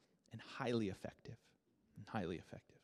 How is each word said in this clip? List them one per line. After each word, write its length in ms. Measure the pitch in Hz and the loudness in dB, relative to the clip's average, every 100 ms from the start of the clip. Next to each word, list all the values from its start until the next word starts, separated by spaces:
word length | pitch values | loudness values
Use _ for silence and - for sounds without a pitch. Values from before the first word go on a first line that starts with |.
| _ _ - | _ _ -12
and 100 | 113 | -10
highly 480 | - - 127 117 101 | -6 0 4 6 4
effective, 500 | 95 - - - 117 - _ _ _ _ - | 0 -6 -8 -10 -12 -14 _ _ _ _ -14
and 100 | 104 | -4
highly 300 | 113 87 87 | 0 2 0
effective. 420 | - - - - | -4 -12 -14 -20